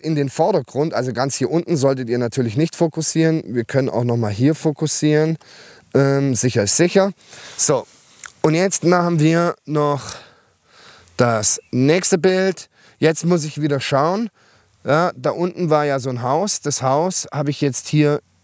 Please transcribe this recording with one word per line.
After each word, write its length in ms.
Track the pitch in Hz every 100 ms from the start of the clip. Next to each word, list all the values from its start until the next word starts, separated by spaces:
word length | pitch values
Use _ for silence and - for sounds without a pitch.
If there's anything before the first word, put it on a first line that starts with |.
in 140 | 156 156
den 120 | 139
Vordergrund, 680 | - 165 190 123 127 160
also 200 | 117 127
ganz 240 | 113 135 -
hier 120 | 127
unten 280 | 156 - 160
solltet 320 | 135 135 123
ihr 80 | 120
natürlich 400 | 120 123 120 107
nicht 180 | 165 -
fokussieren. 680 | 170 156 156 160 160 160 -
Wir 160 | 120
können 240 | 113 139 131
auch 160 | 101
nochmal 300 | 120 120 110
hier 220 | 101 135 156
fokussieren. 840 | 165 143 156 - 151 151 156 165 - - - - _
Ähm, 420 | 131 139 139 139 120
sicher 280 | 123 117
ist 120 | 101 -
sicher. 380 | 170 196 196 180 - - - -
So, 320 | - 135 - - - - - -
und 140 | 156 160
jetzt 280 | 190 -
machen 380 | 165 180 175 170
wir 340 | 156 165 175 -
noch 520 | - 151 147 143 - - - _ _ _ _ _ - - - -
das 460 | 123 113 104 - -
nächste 460 | 123 131 170 185 190
Bild. 520 | 185 185 190 185 - _ _ _
Jetzt 240 | 156 160
muss 220 | 165 175 151
ich 160 | 147
wieder 180 | 151 143
schauen, 500 | - 139 151 196 233 - _ _ _ _ 107
ja, 260 | 147 175 -
da 160 | 135
unten 400 | 135 180 - 175
war 140 | 151 147
ja 120 | 139
so 140 | 127
ein 100 | 123
Haus. 400 | 127 151 202 -
Das 220 | 147 139
Haus 440 | 131 139 175 185 -
habe 160 | 139 147
ich 100 | 139
jetzt 280 | 143 123 -
hier 340 | 151 147 147 - _